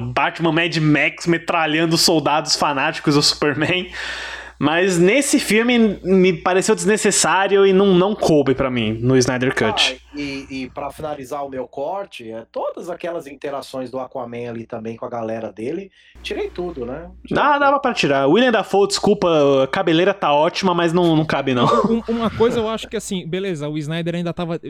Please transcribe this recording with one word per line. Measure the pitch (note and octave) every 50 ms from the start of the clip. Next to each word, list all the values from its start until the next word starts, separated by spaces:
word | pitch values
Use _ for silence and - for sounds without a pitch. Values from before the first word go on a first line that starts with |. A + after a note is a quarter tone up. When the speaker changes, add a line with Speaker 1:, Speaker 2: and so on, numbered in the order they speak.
| A#2 B2 A#2+
Speaker 1:
Batman | - C#3+ E3+ E3+ - E3 E3 D#3
Mad | E3 E3+ F3 D3 E3
Max | D#3 D3+ D3 C#3+ D3 D#3+ D#3+ - -
metralhando | E3+ E3+ E3 E3 - F#3 E3+ D#3+ D#3 D3+ D#3+ E3+ E3 E3
soldados | D#3+ - - F3 D#3 C#3 D3 C#3+ D#3 D#3 D3+ -
fanáticos | - - D#3 C#3+ C3+ C3+ D#3 D#3+ - - D#3+ C#3+
do | D3 D3
Superman. | - - - D#3+ D3 C3+ D3 D3+ C3+ F#3 F3+ F#3 F#3 - - - - - - - - - - - - - -
Mas | - D3 D#3 E3+ F#3 G3 F#3
nesse | E3+ F3 F#3 G#3+ C#4 C#4 - - C4
filme | - - G3+ A3 A3+ A#3+ B3 A#3+ A3+ G#3+ F#3 - -
me | E3+ F#3+ F#3+ F3+ F#3 F3+
pareceu | D#3 E3 F#3+ F3+ F#3+ F3+ - A3
desnecessário | F3 E3+ F3+ G#3+ G3+ - G#3 F#3 - - D#3+ E3 F#3 G3 G3 G3 G3 G3
e | G3 F#3+
não, | F#3 G3+ G3+ F#3
não | F3 F3+ G3+ G#3+
coube | - - - E3 D3 C#3 C3+ C3
pra | - C#3 C3
mim | B2+ A#2+ A2+ G#2+ A2
no | A2+ A#2 B2 C3
Snyder | C3 B2+ C3 B2+ B2 B2+ C3 -
Cut. | - A#2+ A2 G#2+ - - B2+ C3 -
Speaker 2:
Ah, | - _ -
e, | D3 D3 C#3 C#3 C#3 C3+ C3
e | C3+ C3+ C3 -
pra | - D3 C#3 C#3 C#3+
finalizar | - D#3 D3+ D3+ C#3 C3+ A#2 D3 D3 C#3+
o | C#3
meu | C3 C3 B2
corte, | - - - C#3 D#3 F#3 G3+ G3+ F#3+ - - A#2 A2
é, | A2 A2+ A2+ - -
todas | B3+ B4 D5 - - G3 E3+
aquelas | G#3 - - E3+ E3+ E3 -
interações | C#3 C#3+ C3+ - C#3+ C#3 C3+ B2 - - C3 B2+ A#2+
do | A#2 C3
Aquaman | - - - C3+ B2 A#2+ A#2+ A#2+ A#2+ A#2+
ali | A2+ A#2 A2+
também | - - A2+ A2 A2+ A2+
com | A2+ B2+
a | A#2
galera | A#2+ A#2 A2+ A2 A2 A2+ A2+ G#2+ G2
dele, | G2+ A2 C3 D#3+ F#3 G3 F#3+ _ _ _ _ - - -
tirei | - - E4 G#4 G4+
tudo, | - - - F3 E3+ C#3 A#2+
né? | A#2 C3 D#3 E3+ F3+ - - -
Tirei | - F#3+ - A3+
Speaker 1:
Dá, | C#4+ D4
Speaker 2:
tudo. | C#4+
Speaker 1:
dava | C#4+ C#4 C#4+ C4+
pra | C#4 B3 A3+
tirar. | - - D3 C#3 C3+ C3+ C3+
William | D#3+ A3 B3+ B3+ A3+
Dafoe, | G#3+ F#3 - - G3 G3+
desculpa, | G3 G3 - - G3+ G#3 G3+ F3+ F3 E3 D3+ C#3+ C#3+ C#3 C3+ C3
a |
cabeleira | C3+ - F#3+ F#3+ F3 D#3+ D#3+ F3+ G3 F#3+
tá | - - D#3 D3
ótima, | D3 D#3 F3 F3 - - F#3 F3
mas | E3+ E3+ F3 D#3+
não, | F3+ F3 E3+ D#3+
não | D3+ D#3+
cabe | D#3 E3+ C#3+ C3+ C3+ B2+
não. | B2 A#2+ - - A#3 A3 G#3+
Speaker 3:
Um, | A3+ A3+ -
uma | - A3+ A#3 A3+ G#3
coisa | - - A3 A#3+ B3 A#3+
eu | A3 A3
acho | A3+ G#3 -
que | - -
assim, | G#3+ - - G3+ F3+ E3
beleza, | E3 D#3 F#3 G3 G3 F3 D3 D3 D3
o | D3+
Snyder | D#3 D3 C#3+ D#3+ E3+ E3+ E3+ E3
ainda | F3 F3 E3+ D#3+
tava, | - F3 E3 E3+ D#3+ - D3